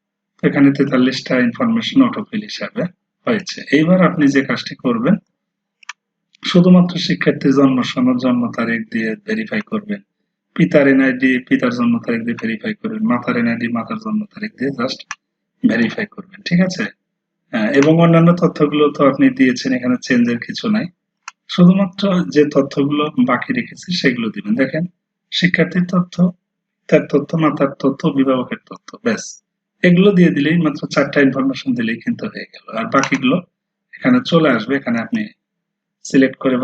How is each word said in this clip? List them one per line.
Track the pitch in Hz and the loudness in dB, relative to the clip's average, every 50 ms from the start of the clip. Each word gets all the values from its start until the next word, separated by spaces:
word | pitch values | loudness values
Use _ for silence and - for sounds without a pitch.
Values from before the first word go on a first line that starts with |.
| _ _ _ _ _ _ _ | _ _ _ _ _ _ _
তো | _ - 143 | _ -4 -2
এখানে | - 143 139 139 139 | 2 4 4 4 4
তেতাল্লিশটা | - 135 - 131 127 127 131 123 - - - 131 127 123 | 2 0 0 2 2 2 2 0 -4 -4 -2 0 0 0
ইনফরমেশন | 117 - - 120 113 113 117 110 - - 135 127 | 0 -2 -2 -2 0 0 -2 -2 0 2 2 2
অটোফিল | 110 - 107 - - 226 - - - | 2 0 -4 -8 -8 -8 -8 -8 -8
হিসাবে | - - - - - - - 180 - _ _ _ _ _ _ | -10 -10 -10 -8 -6 -6 -8 -8 -8 _ _ _ _ _ _
হয়েছে। | 127 113 98 - - - - - - 135 | -2 -2 -2 -4 -8 -12 -14 -4 0 2
এইবার | 151 160 175 185 185 175 147 | 2 4 4 4 4 4 2
আপনি | 139 151 143 135 135 | 2 2 2 2 2
যে | 135 135 127 | 2 0 -2
কাজটি | 120 - - - 143 - - | -4 -6 -8 -12 -12 -6 -4
করবেন, | 127 117 110 120 165 214 - - _ _ _ _ _ _ _ _ _ _ _ _ - - _ _ _ _ _ _ _ _ _ - - | -4 -2 0 0 0 0 -2 -4 _ _ _ _ _ _ _ _ _ _ _ _ -20 -20 _ _ _ _ _ _ _ _ _ -4 2
শুধুমাত্র | - 175 175 185 180 175 175 - - - - | 4 4 6 8 6 6 6 2 -2 -4 -4
শিক্ষার্থীর | - - - - 156 143 143 - 139 135 143 | -4 -4 -2 0 -2 0 0 0 0 2 4
জন্ম | 139 131 131 123 117 - | 4 2 2 0 -2 -4
সনদ, | - 127 123 127 123 120 131 | -2 0 0 0 0 0 0
জন্ম | 127 123 120 120 107 - | 0 0 0 -2 -4 -4
তারিখ | 120 117 113 113 110 110 - - | -6 -4 -4 -4 -6 -6 -6 -6
দিয়ে | 113 110 110 110 104 _ | -6 -4 -4 -6 -8 _
ভেরিফাই | 110 110 110 107 - 120 107 - _ | -6 -6 -6 -6 -6 -6 -8 -6 _
করবেন, | 110 104 101 104 101 98 - _ _ _ _ _ _ _ _ _ - | -8 -8 -6 -8 -10 -10 -12 _ _ _ _ _ _ _ _ _ -2
পিতার | - 170 - - 147 139 139 135 | -2 0 2 4 4 4 4 4
এনআইডি, | 135 135 131 127 127 135 131 127 123 - | 4 2 0 0 0 0 0 0 -2 -2
পিতার | - 135 131 135 120 120 | -2 -2 0 0 -2 -2
জন্ম | 123 120 120 117 113 - | 0 0 0 0 0 -2
তারিখ | 127 117 113 117 | -4 -4 -4 -4
দিয়ে | 117 113 - 113 | -6 -6 -6 -6
ভেরিফাই | 113 113 107 - 110 107 - | -6 -6 -6 -8 -8 -8 -8
করবেন, | - 110 110 107 110 117 | -8 -8 -6 -2 -2 0
মাতার | 123 117 - 127 120 120 | -2 -2 -2 -4 -2 -2
এনআইডি, | 117 117 117 117 117 113 117 | -2 -2 -2 -2 -4 -4 -4
মাতার | 117 110 - 113 110 - | -6 -6 -8 -10 -10 -6
জন্ম | 110 107 107 104 - _ | -4 -4 -4 -6 -8 _
তারিখ | - 107 107 - | -12 -12 -12 -8
দিয়ে | - 127 139 135 123 | -6 -6 -6 -4 -4
just | 120 131 - - - - - - _ _ _ _ _ _ _ _ - 110 | -6 -6 -6 -10 -14 -16 -18 -18 _ _ _ _ _ _ _ _ 0 0
ভেরিফাই | 117 117 117 - - 113 107 - - | 2 0 0 -2 -2 -6 -8 -10 -12
করবেন, | - - _ - - - | -16 -20 _ -20 -16 -4
ঠিক | - 175 175 190 | 0 2 2 2
আছে? | 180 180 - 208 - - _ _ _ _ _ _ _ _ _ _ _ | 0 -2 -4 -8 -8 -10 _ _ _ _ _ _ _ _ _ _ _
হ্যাঁ, | 120 113 107 - 139 139 | -4 -4 -2 0 2 4
এবং | 143 156 160 165 170 | 4 4 4 4 4
অন্যান্য | 165 165 165 165 170 175 175 | 6 6 6 6 4 4 2
তথ্যগুলো | 175 151 - - 151 143 147 151 151 143 147 | 0 -2 0 0 -2 0 2 2 0 0 2
তো | - 143 135 | 2 2 2
আপনি | 135 143 139 131 127 135 | 2 2 2 2 2 2
দিয়েছেন, | 131 127 123 - - 127 127 | 2 2 0 0 -4 -4 -4
এখানে | 123 123 123 123 120 - | -2 -2 -2 -2 -2 -2
চেঞ্জের | - 127 120 120 120 117 117 - | 0 0 2 2 2 0 -4 -6
কিছু | - 110 - - 110 104 | -10 -10 -6 -4 -2 -2
নাই, | 110 147 180 - _ _ _ _ _ _ - - _ _ - - | -2 -2 -6 -10 _ _ _ _ _ _ -20 -20 _ _ -4 2
শুধুমাত্র | 180 175 180 190 202 196 180 - - 202 196 180 180 - 139 - | 6 6 6 6 4 0 -2 -4 -4 -2 0 0 -2 -2 0 2
যে | 147 143 147 - | 2 2 2 2
তথ্যগুলো | 143 135 - - 147 139 143 147 147 151 151 - 127 123 131 | 0 0 0 -2 -2 -2 0 -2 -2 -2 -2 0 0 0 0
বাকি | 120 120 - - 123 120 | 0 -2 -4 -4 -6 -6
রেখেছি | 117 - - - - 185 175 - | -8 -8 -12 -14 -10 -8 -4 -2
সেগুলো | - 131 120 117 113 107 101 | 0 -2 -2 -2 -4 -6 -8
দিবেন। | 101 - 104 113 135 | -8 -6 -4 -2 0
দেখেন | 131 - - 156 175 - _ _ _ _ _ _ _ _ - - | -2 -2 -2 -4 -6 -6 _ _ _ _ _ _ _ _ -4 -2
শিক্ষার্থীর | - 180 - - 165 - - 180 180 175 185 | -2 0 0 0 0 0 -2 -2 -2 0 0
তথ্য, | 175 175 - - 175 180 180 - _ _ _ _ _ _ _ _ _ _ - | -2 -2 -2 0 0 0 0 0 _ _ _ _ _ _ _ _ _ _ 0
তার | 160 147 - - | 2 2 2 0
তথ্য, | 151 139 143 - 170 160 160 | -2 -2 -2 -2 -2 0 0
মাতার | 147 143 - 143 139 - - | 0 0 0 -2 -2 -2 -2
তথ্য, | - 135 139 - - 156 | -2 -2 -2 -2 -2 -2
অভিভাবকের | 139 135 135 135 131 127 123 - 117 - _ - | 0 0 0 0 0 -2 -2 -6 -10 -12 _ -16
তথ্য, | - - _ - - - - | -20 -20 _ -20 -16 -6 -4
ব্যাস | 117 104 - - - - - _ _ _ _ _ _ _ _ - | -4 -4 -4 -6 -14 -20 -20 _ _ _ _ _ _ _ _ 2
এগুলো | 180 175 180 196 208 196 | 4 4 6 4 4 6
দিয়ে | 180 175 156 - | 6 4 4 4
দিলেই, | 143 143 156 170 170 156 | 2 0 0 2 2 0
মাত্র | 147 139 - - - - | 0 -2 -4 -8 -4 -2
চারটা | 151 139 139 - 147 139 | -2 -2 0 2 2 2
ইনফরমেশন | 131 123 135 131 135 127 - - 135 120 | 2 2 0 -2 -2 -4 -4 -4 -4 -4
দিলেই | 120 113 113 117 113 - | -2 -2 -4 -4 -4 -6
কিন্তু | 123 113 - 110 107 - | -6 -6 -6 -8 -10 -10
হয়ে | 101 - - - | -12 -16 -16 -18
গেল। | - - - 113 110 | -20 -18 -12 -8 -8
আর | 113 117 143 | -4 -2 0
বাকিগুলো | 135 135 - 139 131 131 127 160 180 - _ _ _ _ _ _ _ _ _ - | -2 0 0 -2 -2 0 0 0 -2 -4 _ _ _ _ _ _ _ _ _ -12
এখানে | - - 127 127 127 - - | -4 0 2 2 2 2 2
চলে | 170 165 156 139 120 | 2 2 2 2 0
আসবে, | 110 104 123 139 135 | 0 -2 -4 -4 -4
এখানে | - - 117 113 107 | -4 -4 -4 -4 -4
আপনি | - 120 107 104 - - _ _ _ _ _ _ _ _ _ _ _ _ _ - - | -4 -6 -6 -6 -8 -14 _ _ _ _ _ _ _ _ _ _ _ _ _ -8 0
সিলেক্ট | 147 135 135 131 - - - | 2 2 2 2 0 -2 -2
করে | 131 127 123 | -2 0 0